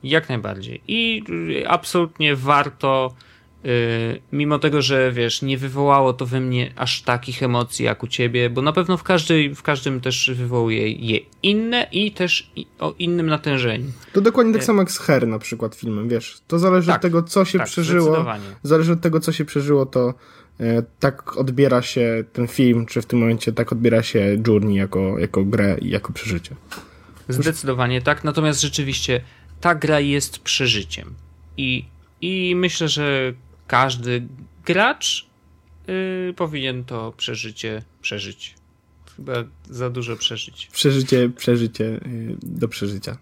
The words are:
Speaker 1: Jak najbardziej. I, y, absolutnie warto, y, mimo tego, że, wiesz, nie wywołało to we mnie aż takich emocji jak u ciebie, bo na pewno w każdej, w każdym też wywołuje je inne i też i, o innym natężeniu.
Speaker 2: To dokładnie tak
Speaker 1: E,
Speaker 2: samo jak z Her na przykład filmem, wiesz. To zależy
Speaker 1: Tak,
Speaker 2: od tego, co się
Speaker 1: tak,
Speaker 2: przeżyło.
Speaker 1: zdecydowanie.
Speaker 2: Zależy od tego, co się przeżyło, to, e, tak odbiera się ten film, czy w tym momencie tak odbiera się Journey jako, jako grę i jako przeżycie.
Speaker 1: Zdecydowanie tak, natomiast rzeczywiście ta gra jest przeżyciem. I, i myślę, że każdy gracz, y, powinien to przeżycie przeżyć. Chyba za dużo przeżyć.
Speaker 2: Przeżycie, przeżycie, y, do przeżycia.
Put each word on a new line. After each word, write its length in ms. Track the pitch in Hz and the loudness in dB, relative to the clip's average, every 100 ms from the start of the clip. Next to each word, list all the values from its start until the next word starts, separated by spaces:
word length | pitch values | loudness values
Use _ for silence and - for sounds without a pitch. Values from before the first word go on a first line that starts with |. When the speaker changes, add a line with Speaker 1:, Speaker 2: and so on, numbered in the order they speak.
Speaker 1:
Jak 260 | 131 156 160 | 0 0 0
najbardziej. 520 | 127 104 98 104 117 - | -4 -4 -8 -12 -14 -6
I, 360 | 226 226 220 214 170 165 139 | -4 -2 -4 -6 -8 -6 -6
y, 80 | - | 0
absolutnie 680 | 170 - 180 165 - 151 139 | 0 2 -2 -2 0 0 0
warto, 760 | 131 143 143 - 139 135 131 127 - - _ _ 139 | 2 2 2 -2 0 2 0 -6 -20 -20 _ _ -2
y, 560 | 120 117 117 113 - _ | 0 0 0 -2 -6 _
mimo 280 | 143 147 147 | -4 0 2
tego, 220 | 151 147 | 2 2
że, 300 | 131 135 127 | 2 2 2
wiesz, 300 | 123 117 - | 0 -2 -2
nie 160 | 139 135 | -4 -4
wywołało 560 | 135 131 143 139 135 | -4 -2 4 4 4
to 120 | 127 127 | 0 -2
we 140 | 131 | -2
mnie 340 | 127 127 123 - | 0 -2 -2 -4
aż 260 | 123 - | -4 -2
takich 420 | - 123 123 123 | 0 -2 -2 -4
emocji 420 | 131 120 120 - 120 | 0 0 -2 -2 -2
jak 180 | 110 | -2
u 40 | 117 | -4
ciebie, 420 | - 120 123 120 | -2 -2 0 0
bo 120 | 120 | 0
na 100 | 139 | 0
pewno 240 | 156 175 180 | 0 0 -2
w 60 | |
każdej, 520 | - 180 160 160 147 143 | 2 0 4 2 2 -4
w 60 | |
każdym 380 | - 143 143 131 | -4 -2 -2 -2
też 300 | 127 127 - 123 | -2 -2 -2 -2
wywołuje 560 | 123 123 117 110 107 | -2 0 0 0 -2
je 280 | 110 113 110 - _ | -4 -2 -2 -2 _
inne 440 | 196 208 226 240 - | 0 0 0 -2 -2
i 200 | 185 208 | -2 -2
też 400 | 202 180 - - - | -2 -2 -2 -4 -14
i, 120 | - _ | -16 _
o 160 | 156 151 | -6 -4
innym 280 | 175 175 160 | -2 0 0
natężeniu. 640 | 151 151 135 123 113 135 127 - | 0 0 0 0 -2 -6 -10 -2
Speaker 2:
To 80 | 202 | 2
dokładnie 320 | 208 233 226 | 4 4 4
tak 80 | 220 | 4
Speaker 1:
E, 40 | - | 4
Speaker 2:
samo 160 | 208 | 2
jak 100 | 185 | 2
z 60 | - | -2
Her 300 | - 135 120 | 2 4 4
na 120 | 110 | -2
przykład 360 | - 113 110 - | -6 -6 -6 -6
filmem, 340 | 120 104 113 | -6 -4 0
wiesz. 320 | 117 - - _ | -2 -4 -18 _
To 120 | 170 | 2
zależy 280 | 185 185 170 | 4 4 4
Speaker 1:
Tak, 80 | 180 | 2
Speaker 2:
od 60 | |
tego, 220 | 180 165 | 4 2
co 220 | 165 202 185 | 2 2 2
się 120 | 185 | 2
Speaker 1:
tak, 100 | 127 | 0
Speaker 2:
przeżyło. 340 | - 165 175 | -2 2 4
Speaker 1:
zdecydowanie. 420 | 160 160 165 107 101 - | 4 4 0 -4 -10 -12
Speaker 2:
Zależy 280 | 139 160 165 | 2 4 6
od 100 | 170 | 4
tego, 180 | 170 160 | 2 2
co 120 | 165 | 0
się 140 | 160 151 | -2 -2
przeżyło, 400 | 147 143 143 135 | -2 2 2 4
to, 280 | 131 123 123 - - - _ | 2 0 -2 -14 -20 -20 _
e, 240 | 117 117 117 _ | 0 0 0 _
tak 380 | 139 - - - | -2 -2 -10 -4
odbiera 440 | 131 127 139 123 | -2 4 4 4
się 420 | 117 - 117 113 110 | 2 0 0 0 -4
ten 140 | - 120 | -4 -4
film, 380 | - 127 117 117 | 4 4 4 2
czy 160 | - | -4
w 40 | - | 0
tym 140 | 123 | 2
momencie 340 | 113 113 - | 2 2 -2
tak 180 | 113 117 | -2 -2
odbiera 320 | 117 120 113 | 2 4 4
się 340 | 113 113 101 101 110 | 2 2 2 2 4
Journey 280 | 104 104 98 | 4 4 2
jako, 440 | 98 92 95 - | 0 0 -2 0
jako 240 | 85 92 98 | 0 0 0
grę 320 | 107 101 95 | 2 2 0
i 80 | 92 | -2
jako 240 | 98 - | -4 -4
przeżycie. 420 | - - 90 - - - - - - - - - | -10 -4 -4 -6 -18 -16 -18 -18 -20 -20 -20 -6
Speaker 1:
Zdecydowanie 720 | 127 156 160 139 127 123 127 | 0 0 0 -4 0 0 2
tak, 220 | 127 147 | 2 0
natomiast 380 | 156 147 156 143 | 0 2 2 2
rzeczywiście 600 | 147 - 139 131 - 123 - - - - | -2 -2 -4 -4 -2 -2 -4 -20 -20 -2
ta 140 | 175 160 | 2 2
gra 240 | 147 151 | 2 2
jest 400 | 143 143 - - | 2 0 -2 -8
przeżyciem. 760 | - - 127 107 90 - 85 - - - - - | -4 -2 0 0 -2 -10 -12 -18 -20 -20 -20 -8
I, 280 | 131 127 123 - _ _ | -4 -4 -6 -20 _ _
i 340 | 170 190 180 180 | -6 -4 -2 0
myślę, 320 | 180 - 160 | 0 0 -2
że 440 | 151 143 139 131 123 - - _ | 0 0 0 -2 -6 -16 -20 _
każdy 600 | 123 131 127 120 123 120 127 - _ - | 2 4 0 -2 -2 -4 -14 -20 _ -2
gracz, 640 | 175 226 302 - - - _ _ _ _ - - 185 190 185 185 | 2 2 0 -4 -4 -8 _ _ _ _ -20 -8 -6 -4 -4 -6
y, 40 | |
powinien 500 | 180 170 151 131 127 | -4 -4 -2 -4 -6
to 300 | 127 120 113 - | -6 -8 -8 -8
przeżycie 640 | - 110 113 110 113 107 104 _ | -8 -6 -10 -8 -8 -8 -12 _
przeżyć. 540 | - 104 95 98 - - _ _ _ _ - - | -8 -8 -8 -12 -18 -20 _ _ _ _ -20 -18
Chyba 160 | 139 123 117 - - | -6 -6 -6 -14 -18
za 200 | 127 123 | -8 -6
dużo 260 | 123 117 113 | -6 -8 -4
przeżyć. 540 | - 113 - - - | -6 -6 -12 -14 -14
Speaker 2:
Przeżycie, 580 | - 147 135 131 127 123 | 0 2 2 2 2 2
przeżycie, 540 | 123 - 120 113 113 110 | 0 0 2 0 -2 -4
y, 500 | 113 - 120 113 - | -4 -10 -10 -10 -10
do 240 | - - 110 | -10 -6 -6
przeżycia. 500 | - 101 101 - 123 | -4 -8 -6 -10 -14